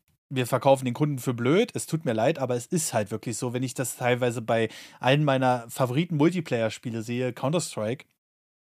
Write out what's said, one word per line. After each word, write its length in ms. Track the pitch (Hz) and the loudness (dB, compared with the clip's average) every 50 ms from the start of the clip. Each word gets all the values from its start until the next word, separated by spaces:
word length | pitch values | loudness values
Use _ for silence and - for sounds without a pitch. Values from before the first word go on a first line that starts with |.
| _ _ _ _ _ - | _ _ _ _ _ -4
wir 160 | 139 131 123 | -2 -2 0
verkaufen 380 | - 135 123 - 139 139 131 131 | 0 0 4 6 6 6 6 4
den 100 | 123 117 | -2 0
Kunden 240 | - 151 151 143 127 | 0 0 0 0 -2
für 160 | - 135 123 | -2 -4 -2
blöd, 360 | 117 120 127 156 196 247 240 - | 0 2 4 4 4 2 0 -2
es 120 | - - | -8 -4
tut 180 | - - 160 - | -4 -4 -2 -2
mir 80 | 135 | -2
leid, 260 | 113 107 113 139 165 135 | 0 2 2 2 2 0
aber 160 | 135 123 123 | -2 -2 -2
es 120 | 123 - | -4 -2
ist 260 | - 185 170 - - | -2 -2 -2 -2 0
halt 180 | - 113 104 95 | 0 -2 -2 -2
wirklich 260 | 113 107 - 131 113 | -6 -6 -6 -8 -6
so, 160 | - 135 123 | -4 -4 -4
wenn 100 | 117 127 | -2 -2
ich 120 | 131 123 - | -4 -4 -4
das 220 | - 131 - - | -4 -6 -6 -6
teilweise 460 | - 127 123 123 120 127 123 117 123 | -2 0 2 2 2 2 0 0 -2
bei 260 | 113 113 120 113 113 107 - - - - - - | -2 0 2 2 2 0 -4 -10 -20 -20 -12 -2
einem 240 | - 123 143 151 156 | 2 4 4 4 4
meiner 420 | 143 135 131 131 127 123 120 117 117 | 2 2 4 4 2 2 0 -4 -8
Favoriten-Multiplayer-Spiele 1300 | - - 135 120 123 147 180 170 170 143 147 170 180 180 - - 127 117 113 110 - - - 131 113 117 | -4 -2 -2 0 0 -2 -2 0 2 2 2 2 2 0 -2 -2 -2 0 0 -2 -4 -6 -8 -6 -6 -6
sehe, 300 | 107 117 120 123 127 123 | -6 -4 -4 -2 -2 -4
Counter-Strike, 760 | 120 - - 135 165 175 - - - 120 107 110 131 - - _ _ _ _ _ _ _ _ _ _ _ _ _ _ | -4 -4 -2 -2 -2 -2 -4 -4 -6 -6 -4 -4 -6 -6 -10 _ _ _ _ _ _ _ _ _ _ _ _ _ _